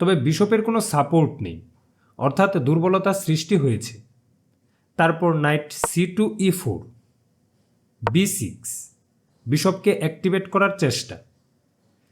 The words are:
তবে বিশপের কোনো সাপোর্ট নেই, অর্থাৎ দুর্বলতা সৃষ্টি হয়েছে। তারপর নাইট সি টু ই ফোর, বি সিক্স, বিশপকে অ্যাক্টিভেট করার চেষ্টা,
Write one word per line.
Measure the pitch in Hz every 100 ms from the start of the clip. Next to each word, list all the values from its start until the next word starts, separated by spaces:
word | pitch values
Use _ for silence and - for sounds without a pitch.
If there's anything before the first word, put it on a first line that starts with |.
তবে | 175 170 127
বিশপের | 156 202 226 226
কোনো | 226 -
সাপোর্ট | 147 139 165 147 - 90
নেই, | 82 - _ _ _ _ -
অর্থাৎ | 135 165 196 196 127
দুর্বলতা | 160 180 190 196 196
সৃষ্টি | - 156 - 196
হয়েছে। | 135 104 - - - _ _ _ _ _ _ _ _ -
তারপর | 165 160 175 156 147
নাইট | 151 - - -
সি | 170 180 185
টু | 214 214 190
ই | -
ফোর, | - 90 - - _ _ _ _ _ _ _ _ _ _
বি | 110 151 202 -
সিক্স, | 135 - - - - _ _ _ _ _ 117
বিশপকে | 151 190 185 208 -
অ্যাক্টিভেট | 160 - 185 185 190
করার | 190 196 196
চেষ্টা, | 143 - - - _ _ _ _ _ _ _ _ _